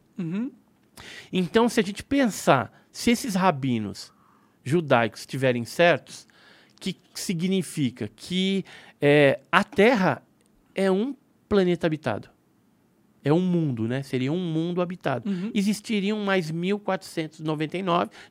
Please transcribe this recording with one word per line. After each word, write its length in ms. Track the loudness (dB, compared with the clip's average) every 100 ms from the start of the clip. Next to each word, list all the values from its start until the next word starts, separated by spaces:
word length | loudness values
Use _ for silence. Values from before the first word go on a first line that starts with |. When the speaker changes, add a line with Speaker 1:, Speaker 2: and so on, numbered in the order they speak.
| _ -10
Speaker 1:
Uhum. 360 | -6 -6 -8 -10 _ _ _ -20 -20 -20 -6
Speaker 2:
Então, 360 | -2 0 2 2
se 120 | 2
a 20 |
gente 220 | -2 -4
pensar, 680 | -2 0 0 0 4 4 2 _ _
se 180 | -4 0
esses 240 | 0 0
rabinos 760 | 0 2 0 0 -2 -2 -8 -16 _ _ _ _ _
judaicos 580 | -4 -2 2 2 2 -4
estiverem 420 | -12 -2 0 0
certos, 640 | -2 2 4 4 -2 -20 -20 _ -20 -20 _ _
que 180 | -8 -8 _
significa 960 | -12 -6 -2 0 0 -2 -2 -2 -2 -10
que, 500 | -10 -6 -2 0 0 -4 -12 -20 -2
é, 400 | 4 6 6 2 0
a 140 | 0
Terra 580 | 0 2 4 4 2 0 _ _ _ _ _ -2
é 120 | 0
um 240 | 2 -2 -6 _ _ 0
planeta 380 | 2 4 2 0
habitado. 400 | -2 -4 -6 -8 _ _ _ _ _ _ _ _ _
É 80 | 0
um 80 | 2
mundo, 460 | 2 0 0 -2 -2
né? 140 | -4
Seria 300 | -4 -4 -2
um 60 | -2
mundo 420 | -2 -2 -2 -2
habitado. 480 | -4 -4 -4 -4 -4
Speaker 1:
Uhum. 200 | -4 -4
Speaker 2:
Existiriam 640 | -2 0 -2 -2 -2 -2 -2
mais 300 | 0 0 0
mil 280 | -4 -2 -4
quatrocentos 580 | -2 -6 -6 -8 -8 -6
e 20 |
noventa 320 | -4 -4 -4 -4
e 40 |
nove 280 | 0 0 0 -6 -14